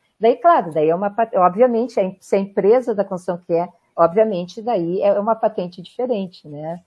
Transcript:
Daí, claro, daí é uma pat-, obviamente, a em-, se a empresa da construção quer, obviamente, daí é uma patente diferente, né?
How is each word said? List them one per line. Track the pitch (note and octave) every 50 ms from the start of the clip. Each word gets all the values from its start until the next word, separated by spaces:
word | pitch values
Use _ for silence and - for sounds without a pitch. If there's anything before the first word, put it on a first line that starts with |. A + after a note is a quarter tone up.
| _ _ _ _
Daí, | G#3 A#3 C#4
claro, | C#4 - E4+ E4+ C4+ F#3 E3
daí | D3+ D#3+ D3+ D#3+
é | E3+
uma | F#3 G#3 G3+
pat-, | G3+ A#3 A3+ - -
obviamente, | F#3+ F3+ F3 F3 G#3+ B3+ B3 A#3 A3 B3 B3 - G#3
a | F#3+
em-, | F#3 F#3 -
se | - - G#3
a | G3
empresa | G3 G3+ - G#3 F#3 G3+ A#3+ C4 A#3+ B3+ G#3
da | G3+ G3
construção | - F#3+ F3 - F#3+ F3 F3 -
quer, | - E3+ E3+ F3 F3 - _ _ _ _
obviamente, | F3 E3+ E3 F3 A3 A3 A3 G3 F3 F3+ F3 - A3+
daí | G#3 A#3+ A#3 F3+ E3+ E3+ F3+ G3
é | G3 G3+ F#3+ G3+
uma | G#3 A3+ A3
patente | A3 A#3+ A#3 - G3+ F3+ F3 - G3
diferente, | E3 - _ - B3+ B3+ A#3 G3 F#3+ F3 - - -
né? | D3+ D3 D3 D#3 D#3+ F3 F3+ -